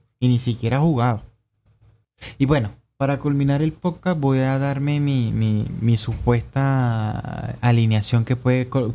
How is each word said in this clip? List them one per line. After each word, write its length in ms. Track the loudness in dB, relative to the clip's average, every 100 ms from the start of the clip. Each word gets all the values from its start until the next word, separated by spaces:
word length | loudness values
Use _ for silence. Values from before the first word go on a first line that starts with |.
| _ _
y 80 | 0
ni 120 | 2
siquiera 380 | 0 -2 -2 2
ha 40 |
jugado. 420 | 2 2 0 -2 -8 _ _ _ _ _ _ _ _ _ -20 -2
Y 80 | 2
bueno, 260 | 2 0 -8 _ _
para 180 | -2 -2
culminar 440 | 0 0 2 2
el 100 | 0
podcast 480 | -2 -6 -4 -4 0
voy 200 | 2 2
a 200 | 2 0
darme 400 | -2 -2 -2 0
mi, 320 | 0 0 0
mi, 340 | 0 0 0 -2 -2
mi 160 | 0 0
supuesta 1600 | 0 -4 0 0 0 -2 0 2 0 -2 -4 -6 -8 -10 -10 -2
alineación 640 | 2 4 4 2 2 0 0
que 100 | 0
puede 320 | 0 0 0
co-, 240 | -2 -2